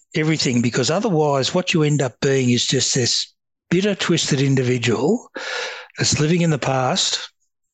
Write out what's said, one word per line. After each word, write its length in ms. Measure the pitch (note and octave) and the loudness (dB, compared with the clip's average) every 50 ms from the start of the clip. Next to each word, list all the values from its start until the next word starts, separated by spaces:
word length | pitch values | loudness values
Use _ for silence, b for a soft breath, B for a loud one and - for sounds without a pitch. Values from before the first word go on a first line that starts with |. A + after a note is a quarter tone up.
| _ _ - | _ _ -4
everything, 480 | D#3+ D#3 D#3 D#3+ D3 - D3+ A#2+ B2 A#2+ | -2 0 0 0 0 0 0 0 2 0
because 280 | B2 - - B2+ A2+ | 0 0 0 0 0
otherwise 640 | D#3 F#3+ A3+ A#3 F3 D3+ D#3 D3 C#3 C#3 B2+ - - | 0 0 0 0 2 2 2 2 2 0 0 0 0
what 220 | F3+ F3+ - - | -2 -2 0 2
you 80 | E3+ D3+ | 2 2
end 180 | D3+ D3 C#3+ | 2 2 0
up 180 | C#3+ B2+ - - | 0 -2 -4 -2
being 300 | - C#3+ C3+ C3+ C3 B2 | 0 0 2 2 2 2
is 140 | B2 A#2 - | 2 2 0
just 300 | - - C3 A2+ - - | 0 0 0 0 0 0
this 380 | C#3 A#2+ A#2 - - - - _ _ _ _ _ _ _ - | 0 0 0 -2 -2 -4 -6 _ _ _ _ _ _ _ -2
bitter, 240 | E3+ F3 F#3+ G#3 G3 | 0 0 0 0 -2
twisted 460 | - - - F3 D3 - - D#3+ C3 | -2 0 0 0 0 0 0 0 0
individual 920 | C#3 C#3 C3+ C3 C3 A#2+ B2+ B2+ A2+ A#2+ G#2+ G2+ B2 D#3+ A3 A#3+ - - B B B B B B B B B B B B B - | 2 2 2 2 2 0 0 0 0 0 0 0 2 0 0 0 -4 -10 B B B B B B B B B B B B B -4
that's 200 | C3 - - - | -2 0 0 0
living 220 | D3 D3+ F3 F3 E3+ | 0 2 2 2 2
in 80 | E3 | 2
the 80 | D3+ C#3 | 0 0
past. 720 | - C3+ C3+ C3 C3 B2+ E3 F#3+ - - - - - - _ _ _ _ _ _ _ _ | -2 -2 -2 0 0 0 0 -2 -2 -2 -4 -6 -8 -12 _ _ _ _ _ _ _ _